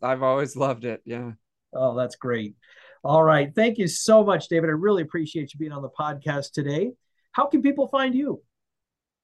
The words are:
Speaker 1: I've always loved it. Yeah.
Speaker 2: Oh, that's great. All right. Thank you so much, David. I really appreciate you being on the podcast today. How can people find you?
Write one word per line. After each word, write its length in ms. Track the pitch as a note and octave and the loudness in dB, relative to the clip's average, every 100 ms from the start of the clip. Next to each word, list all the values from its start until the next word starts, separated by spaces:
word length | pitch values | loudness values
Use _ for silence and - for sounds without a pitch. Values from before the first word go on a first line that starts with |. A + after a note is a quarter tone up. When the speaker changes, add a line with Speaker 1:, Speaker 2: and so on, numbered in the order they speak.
Speaker 1:
I've 220 | B2+ C3 | -4 0
always 340 | C3 C3+ C#3+ C3 | 0 0 -2 -2
loved 260 | C3+ A#2 | -2 -2
it. 180 | A#2 A2 - | -6 -8 -10
Yeah. 260 | A#2+ A#2+ A2 _ _ _ | -10 -10 -14 _ _ _
Speaker 2:
Oh, 220 | B2+ C3 A#2+ | -2 -2 0
that's 220 | B2 - | -4 -6
great. 380 | B2+ A#2 G#2 - _ - - _ | -6 -4 -6 -14 _ -20 -20 _
All 200 | C#3 D#3+ | 2 4
right. 280 | D#3+ D3+ C#3+ G#3+ | 6 4 2 2
Thank 240 | A#3 A3+ | 0 2
you 80 | F3 | -2
so 360 | - - A3 | -2 6 6
much, 240 | G3+ E3+ - | 6 2 0
David. 200 | E3 D#3+ | 0 0
I 40 | |
really 280 | D#3 G3+ F#3+ | 0 2 0
appreciate 500 | D3+ E3+ D3+ E3 C3+ | 0 -6 -6 -6 -8
you 60 | D3 | -8
being 120 | D#3 | -10
on 100 | C#3+ | -10
the 80 | C3+ | -12
podcast 640 | - D3+ C#3 D3+ C#3+ C#3 | -6 -6 -6 -4 -4 -4
today. 380 | D#3 C#3 D3+ A#3 - _ _ _ | -4 -2 -2 -4 -6 _ _ _
How 160 | - C#4+ | -2 2
can 160 | C#4+ | 2
people 240 | C#4 C#4 C4 | 2 2 0
find 260 | C4+ C4 | 0 0
you? 300 | B3+ C#4+ D3 _ _ _ _ _ _ _ _ | 0 -2 -6 _ _ _ _ _ _ _ _